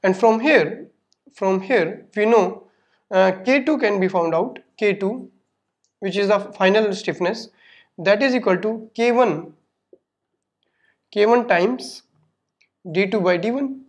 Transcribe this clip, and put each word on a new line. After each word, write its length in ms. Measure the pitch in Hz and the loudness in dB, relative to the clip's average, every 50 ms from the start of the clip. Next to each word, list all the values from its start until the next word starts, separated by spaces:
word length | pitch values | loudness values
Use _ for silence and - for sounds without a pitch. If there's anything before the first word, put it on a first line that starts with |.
And 120 | - 190 185 | 2 0 0
from 260 | 190 233 226 220 226 | 4 2 2 2 2
here, 480 | 240 311 302 220 156 156 214 - - - _ _ _ _ _ _ _ - _ | 2 2 4 4 2 0 -4 -10 -16 -20 _ _ _ _ _ _ _ -20 _
from 280 | - 202 190 190 190 | -4 -2 0 0 -2
here 440 | 190 - 262 208 165 165 202 - - _ _ | -2 0 0 0 0 -2 -6 -12 -18 _ _
we 120 | 214 208 | -2 0
know, 380 | 220 233 220 185 185 - - - _ _ _ _ _ _ _ _ _ | 4 4 4 2 2 -4 -10 -20 _ _ _ _ _ _ _ _ _
uh, 220 | 196 185 190 190 185 190 190 | 2 2 2 2 2 -2 0
K 200 | 247 262 285 - | 0 0 2 2
two 140 | 311 311 247 | 0 -2 0
can 200 | 254 208 208 196 | 0 0 0 0
be 100 | 185 185 | 0 0
found 260 | 196 180 170 165 160 | 0 0 0 0 0
out, 240 | 165 202 254 247 - _ _ _ | -2 -2 -4 -8 -14 _ _ _
K 160 | - 220 208 | -2 -2 -2
two, 380 | 190 196 196 196 233 262 - - _ _ _ _ _ _ _ _ _ _ _ _ _ _ | 0 0 -4 -6 -6 -8 -12 -18 _ _ _ _ _ _ _ _ _ _ _ _ _ _
which 180 | - 196 170 202 | -8 -6 -2 -2
is 100 | 202 196 | 0 2
the 100 | 208 196 | 0 0
final 540 | 202 - - - 196 185 196 220 220 208 | -2 -6 -4 0 2 2 4 2 2 0
stiffness, 560 | 190 190 - - 160 - 180 175 226 - - - _ _ _ _ - _ _ _ _ | -4 -4 -6 -8 -6 -4 -4 -4 -4 -6 -12 -18 _ _ _ _ -20 _ _ _ _
that 260 | - 165 190 208 208 | -4 0 0 2 2
is 120 | 277 269 247 | 2 0 0
equal 240 | 247 226 202 185 175 | 0 2 0 0 0
to 320 | 190 214 226 226 220 - _ | 0 -4 -6 -6 -10 -14 _
K 160 | - 233 240 | -2 0 2
one, 440 | 233 247 254 214 156 156 175 - - _ _ _ _ _ _ _ - _ _ _ _ _ _ _ _ _ _ _ _ _ _ _ _ _ _ _ _ _ _ _ | 4 2 2 2 0 -4 -8 -14 -20 _ _ _ _ _ _ _ -20 _ _ _ _ _ _ _ _ _ _ _ _ _ _ _ _ _ _ _ _ _ _ _
K 140 | - 208 208 | 0 2 4
one 240 | 220 240 240 226 240 | 4 4 2 2 2
times 540 | 190 170 180 220 254 247 - - - - _ _ _ _ _ _ _ _ _ _ _ _ _ _ _ _ _ 180 | 2 2 2 0 -2 -4 -10 -14 -16 -18 _ _ _ _ _ _ _ _ _ _ _ _ _ _ _ _ _ -4
D 140 | 156 185 202 | -2 -2 -2
two 140 | 190 220 214 | 0 0 0
by 160 | 180 185 180 170 | 2 2 0 0
D 120 | 185 220 | 0 -4
one 340 | 240 269 285 262 269 - - | -2 -4 -4 -6 -8 -12 -18